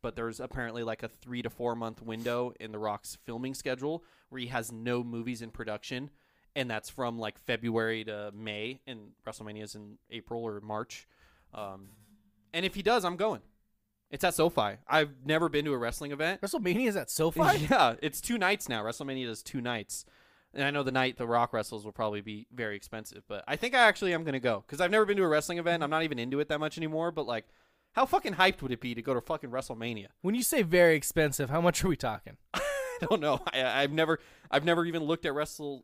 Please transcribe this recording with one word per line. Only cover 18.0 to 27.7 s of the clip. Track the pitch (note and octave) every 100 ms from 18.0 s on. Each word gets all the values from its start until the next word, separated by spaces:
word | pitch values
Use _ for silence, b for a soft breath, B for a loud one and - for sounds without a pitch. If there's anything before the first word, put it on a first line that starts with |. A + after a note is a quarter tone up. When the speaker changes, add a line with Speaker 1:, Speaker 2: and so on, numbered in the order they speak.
Speaker 1:
it's | D3+ -
two | - A#3
nights | F#3 G#3 -
now. | A2+
WrestleMania | G#2+ - C#3 C3 B2
does | G#2+
two | - C3
nights. | A#2+ A#2 G2 - b b b b b
And | -
I | C#3
know | D3
the | C3
night | C3 C3 A#2+
The | A#2
Rock | A#2 A#2+
wrestles | A2+ - A2
will | G#2
probably | - A2 G#2
be | G#2 G#2+ -
very | B2 A2 G2+
expensive, | - A2 G#2+ G2+ -
but | G2+ -
I | D3
think | A#3+
I | B3+
actually | A3 - F#3+
am | E3
gonna | D#3+ C3+
go | A#2+ G2+ -
'cause | C#3+
I've | F3
never | G#3+ G3+
been | G3+
to |
a | F3
wrestling | D3+ - E3+
event. | E3+ E3+
I'm | D3
not | D#3+
even | D#3+ B2+
into | A#2+ C#3
it | D3+
that | D3+
much | D#3 E3
anymore, | D#3 D#3 E3+
but, | D#3+ A#2+
like, | A2+ - _ _